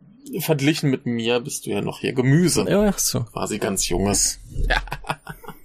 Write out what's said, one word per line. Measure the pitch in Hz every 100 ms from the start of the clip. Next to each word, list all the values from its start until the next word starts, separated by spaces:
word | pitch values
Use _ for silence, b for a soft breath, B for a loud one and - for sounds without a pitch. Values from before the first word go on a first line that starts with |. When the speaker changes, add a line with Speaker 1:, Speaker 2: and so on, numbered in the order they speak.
| - - - -
Speaker 1:
verglichen | - 151 139 165 147
mit | 131 123
mir | 117 113 120
bist | 139 - -
du |
ja | 101
noch | 85 -
hier | 107
Gemüse. | 123 127 151 175 - 92
Speaker 2:
Ja, | 196 208
ach | -
so. | - - 117
Speaker 1:
Quasi | - 95 104
ganz | 107 98 -
junges. | 87 98 - - - -
<laughs> | - - - - - - - - - - -